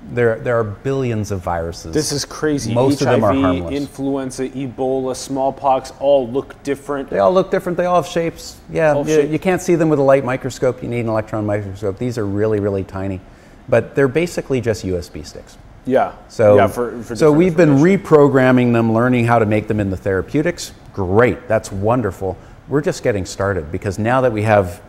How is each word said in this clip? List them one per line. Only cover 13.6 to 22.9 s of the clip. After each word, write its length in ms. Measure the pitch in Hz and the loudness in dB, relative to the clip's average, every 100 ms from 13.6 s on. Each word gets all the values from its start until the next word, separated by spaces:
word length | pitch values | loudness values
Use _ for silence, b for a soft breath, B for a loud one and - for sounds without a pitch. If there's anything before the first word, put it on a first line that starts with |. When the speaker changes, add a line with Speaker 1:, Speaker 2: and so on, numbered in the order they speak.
| - | 0
Speaker 1:
But 280 | 117 117 - | 0 0 0
they're 120 | 139 | 0
basically 540 | 147 170 - - 135 | 0 -4 -6 -4 -2
just 240 | 113 107 95 | -2 -4 -4
U 120 | 87 | -6
S 120 | 85 | -6
B 140 | 82 | -14
sticks. 340 | 76 - - - - - - | -16 -18 -20 -20 -20 -12 0
Speaker 2:
Yeah. 280 | 127 - - - | 0 0 -6 -18
Speaker 1:
So, 260 | - 107 104 | 2 6 6
Speaker 2:
Yeah, 120 | 101 | 4
for, 240 | 123 120 113 | 0 -6 -6
for 20 | |
Speaker 1:
so 300 | 110 113 156 | -10 2 4
Speaker 2:
different 40 | 151 | 4
Speaker 1:
we've 200 | 180 165 | 2 4
been 140 | 160 | 4
Speaker 2:
information. 340 | 139 165 196 - | 6 4 2 4
Speaker 1:
reprogramming 680 | 156 143 131 127 127 123 | 6 6 6 4 4 4
them, 200 | 117 117 | 2 2
learning 320 | 110 123 123 117 | 2 2 2 2
how 140 | 120 | 2
to 60 | 107 | 2
make 220 | 107 104 | 0 0
them 140 | 107 | -2
into 160 | 98 92 | -2 -4
therapeutics. 720 | 101 95 90 143 165 170 - - - | -2 -2 -2 -2 -2 -4 -12 -16 -16
Great. 560 | - 90 98 120 85 - | -6 0 4 4 2 -2
That's 200 | 110 - | -2 -2
wonderful. 680 | 98 107 127 107 - 95 92 B B - | -4 0 0 -2 -4 -8 -8 B B -4
We're 120 | 135 | -2
just 220 | 180 | -2